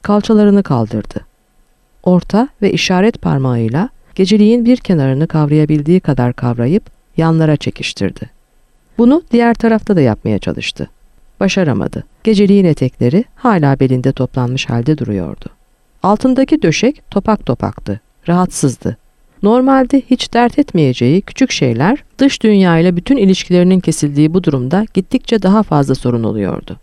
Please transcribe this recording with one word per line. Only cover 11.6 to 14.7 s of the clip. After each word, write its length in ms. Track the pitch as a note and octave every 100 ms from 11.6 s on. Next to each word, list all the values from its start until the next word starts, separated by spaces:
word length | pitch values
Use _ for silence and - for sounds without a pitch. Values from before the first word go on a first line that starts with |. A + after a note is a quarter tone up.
| E3 G#2 C#2+ - - _
Geceliğin 420 | - G3+ G3+ G3+
etekleri 600 | F3+ D3+ B2+ - A#2+ E3+ B3+
hala 440 | - B3 F#3+ C#3+ C#3
belinde 320 | C3 B2+ C3
toplanmış 580 | C3 B2+ B2+ B2 C3
halde 280 | -